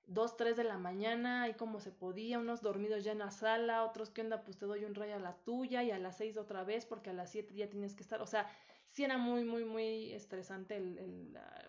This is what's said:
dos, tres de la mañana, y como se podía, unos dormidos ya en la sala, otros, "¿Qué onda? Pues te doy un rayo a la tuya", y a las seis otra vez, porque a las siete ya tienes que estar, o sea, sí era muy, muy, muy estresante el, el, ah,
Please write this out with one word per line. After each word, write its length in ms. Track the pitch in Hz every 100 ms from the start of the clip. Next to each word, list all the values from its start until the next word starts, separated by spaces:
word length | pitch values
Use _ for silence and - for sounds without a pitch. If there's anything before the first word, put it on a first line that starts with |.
| -
dos, 300 | 185 233 226
tres 200 | 233 233
de 80 |
la 140 | 233 190
mañana, 680 | 180 190 220 233 247 247 240
y 60 |
como 260 | 214 226 208
se 100 | 196
podía, 460 | 180 185 185 226 240
unos 240 | 233 233
dormidos 420 | 214 196 208 214
ya 80 | 202
en 60 | 214
la 120 | 202
sala, 540 | 202 220 226 233 226
otros, 260 | 226 226 214
"¿Qué 120 | 226
onda? 220 | 220 220
Pues 120 | 202 185
te 80 | 202
doy 180 | 208
un 100 | 208
rayo 220 | 202 208 202
a 40 |
la 140 | 180 175
tuya", 380 | - 247 254 247
y 80 | 240
a 80 | 190
las 180 | 185 180
seis 200 | 220 214
otra 260 | 208 196
vez, 220 | 185 226 226
porque 240 | - 196
a 20 |
las 180 | 180 180
siete 240 | 214 208
ya 140 | 202 208
tienes 260 | 202 202 202
que 60 |
estar, 180 | - 220
o 40 | 214
sea, 200 | 214 208 - - - -
sí 160 | -
era 140 | 277 262
muy, 260 | 240 240
muy, 200 | 233 233
muy 480 | 226 220 220 220 214
estresante 640 | 214 202 190 185 190 190 208
el, 200 | 185 175
el, 380 | 170 180 160 -
ah, 280 | - -